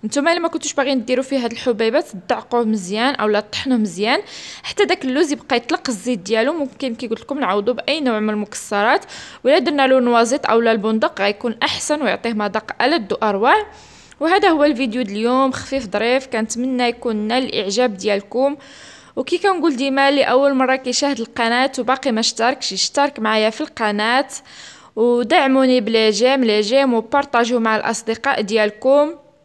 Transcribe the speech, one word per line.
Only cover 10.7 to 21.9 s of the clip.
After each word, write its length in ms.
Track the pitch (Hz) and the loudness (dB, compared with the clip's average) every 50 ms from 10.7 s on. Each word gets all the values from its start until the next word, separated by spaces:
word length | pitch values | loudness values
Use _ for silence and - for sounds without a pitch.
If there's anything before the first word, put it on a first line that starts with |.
البندق 500 | 226 220 190 220 220 220 226 - - - | 2 2 0 0 0 0 0 -2 -2 -2
غيكون 340 | 196 202 208 - - 240 220 - - | -2 -2 -2 -2 -4 -6 -4 -2 -2
احسن 380 | 294 - - - - 302 302 | -2 -2 -4 -4 -4 -2 -2
ويعطيه 320 | 277 220 185 202 - 233 233 | 0 -2 -2 -2 -4 -4 -4
مذاق 480 | 214 208 208 185 220 - - - - | -2 -4 -2 -4 -4 -6 -6 -4 0
الذ 320 | - 262 311 339 214 190 208 - | 2 2 2 0 -2 -4 -4 -2
واروع. 440 | - 214 202 196 208 254 320 427 415 415 - - - - - - - - - _ | 0 -2 0 2 2 4 2 2 0 -4 -12 -20 -20 -20 -20 -20 -20 -20 -10 _
وهذا 300 | 285 320 359 403 415 392 | 0 2 2 4 4 4
هو 140 | 330 302 277 | 4 4 4
الفيديو 380 | 302 294 226 269 247 208 247 | 2 2 0 -2 -4 -2 -4
ديال 160 | 254 190 202 208 | -4 -4 -4 -2
اليوم، 340 | 220 233 254 254 269 269 | -2 0 2 2 0 0
خفيف 320 | 254 - - - 277 269 240 | -2 -4 -8 -6 -6 -6 -6
ظريف، 440 | 196 - 208 220 233 247 269 262 262 | -4 -4 -2 0 0 0 0 -2 -2
كنتمنى 560 | - 226 220 220 - 226 247 262 262 247 247 | -4 -4 -4 -4 -4 -4 -4 -4 -2 0 0
يكون 320 | 240 233 240 - 247 220 | 0 -2 -2 -4 -4 -4
نال 280 | 214 214 214 233 254 262 | -2 -2 -2 -2 -2 -2
الاعجاب 540 | - - - 208 190 196 214 247 254 208 185 | -2 -4 -4 -4 -2 0 0 0 0 0 -2
ديالكم. 600 | 185 208 202 196 202 - - 233 262 285 285 294 - - - - - - - - - - _ | -2 -2 -2 -2 -2 -4 -2 0 0 0 0 -4 -12 -20 -20 -20 -20 -20 -20 -20 -20 -14 _
وكي 220 | - 269 - 339 349 | -8 -4 -2 -2 0
كنقول 380 | - 403 381 349 277 339 285 | 0 0 0 2 2 0 0
ديما، 340 | 226 269 277 262 277 277 277 | 0 -2 0 2 2 2 4
اللي 140 | 285 285 - | 4 2 2
اول 300 | - 233 254 277 277 277 | 4 4 4 4 4 4
مره 220 | 262 262 254 262 | 2 2 2 0
كيشاهد 440 | 262 262 254 247 - 285 285 277 226 | 0 -2 -4 -2 0 0 0 -2 -2
القناه 520 | 226 220 - - 233 226 233 240 262 269 269 - | -6 -8 -4 -2 0 0 2 2 0 0 -2 -4
وباقي 320 | 240 226 | -2 -2